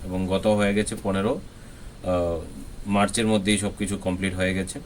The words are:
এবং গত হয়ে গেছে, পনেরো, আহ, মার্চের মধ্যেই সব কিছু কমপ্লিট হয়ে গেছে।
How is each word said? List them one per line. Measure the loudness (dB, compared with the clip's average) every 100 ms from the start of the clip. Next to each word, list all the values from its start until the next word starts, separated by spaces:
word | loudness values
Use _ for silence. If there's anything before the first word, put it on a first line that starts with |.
এবং | -4 -2 0
গত | 2 4
হয়ে | 4 4
গেছে, | 2 0 -2
পনেরো, | -2 0 2
আহ, | 0 -4 -16 -18 -16 -16 -10 0 2 2 -2 -6 -12 -12 -10 0
মার্চের | 2 4 4 4
মধ্যেই | 4 4 2
সব | 2 -2
কিছু | -4 -2
কমপ্লিট | -2 0 -2 0
হয়ে | 0
গেছে। | 0 -2 -6